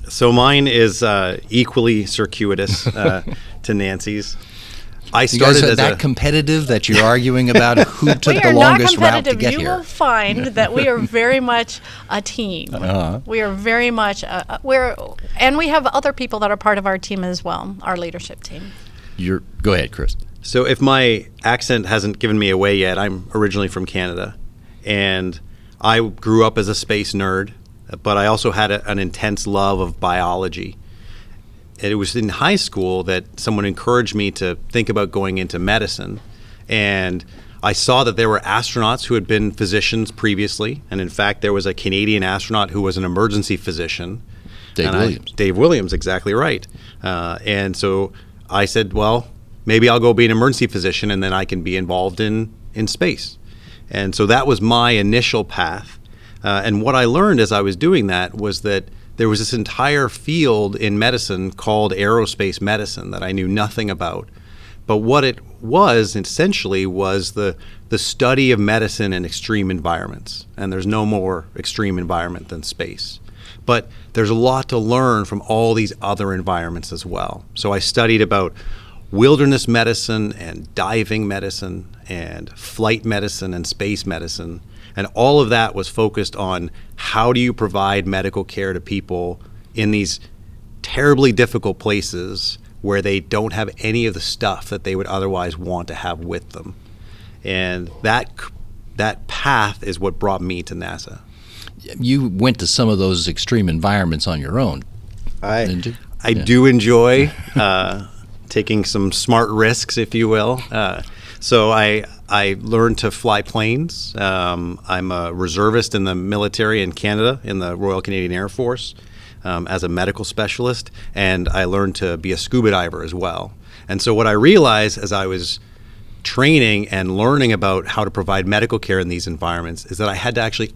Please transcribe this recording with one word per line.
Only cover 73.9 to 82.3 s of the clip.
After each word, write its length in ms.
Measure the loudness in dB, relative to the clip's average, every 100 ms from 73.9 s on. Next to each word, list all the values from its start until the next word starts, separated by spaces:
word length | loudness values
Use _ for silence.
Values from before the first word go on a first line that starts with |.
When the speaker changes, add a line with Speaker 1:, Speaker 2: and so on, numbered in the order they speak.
| -16 -6
Speaker 1:
there's 160 | 0 2
a 60 | 4
lot 340 | 2 2 -2
to 80 | -2
learn 480 | 2 2 2 2 -2
from 160 | -6 -2
all 260 | 0 2
these 200 | 2 0 -4
other 300 | -4 -2 -2
environments 580 | -2 -2 -2 -4 -8 -8
as 100 | -10
well. 400 | -8 -6 -6 -8 -12 -6
So 180 | -2
I 60 | -2
studied 420 | 0 2 4 4
about 320 | 4 2 0 -4 -10 -10 -12 -20 -4
wilderness 560 | 4 6 6 4 2 2
medicine 640 | 2 2 0 -2 -2 -2
and 400 | -6 -12 -12 -8 -4
diving 520 | -2 0 -2 -2 -2
medicine 600 | -4 -6 -8 -8 -10 -12 -18 -12
and 420 | -10 -10